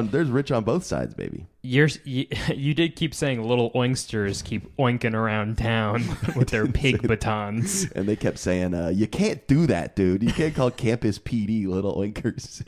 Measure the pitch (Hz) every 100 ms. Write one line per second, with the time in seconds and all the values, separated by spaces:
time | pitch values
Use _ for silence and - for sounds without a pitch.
0 | 113 135 160 123 143 127 107 156 - 67
1 | 60 - 50 50 87 _ 131 127 151 -
2 | - 127 135 - - 123 139 147 165 -
3 | 165 - 147 123 110 123 117 127 123 127
4 | - 110 101 98 - 107 - - 127 120
5 | 120 110 113 107 104 110 113 113 107 113
6 | 117 - - 123 123 117 107 - 139 123
7 | 113 110 - 107 104 110 117 95 92 -
8 | 98 107 101 - - 90 90 87 85 95
9 | 107 - 208 156 - 139 165 92 71 -
10 | 95 95 113 - 160 151 127 - 117 117
11 | 113 95 - 120 104 110 95 92 98 82
12 | 101 107 120 - - -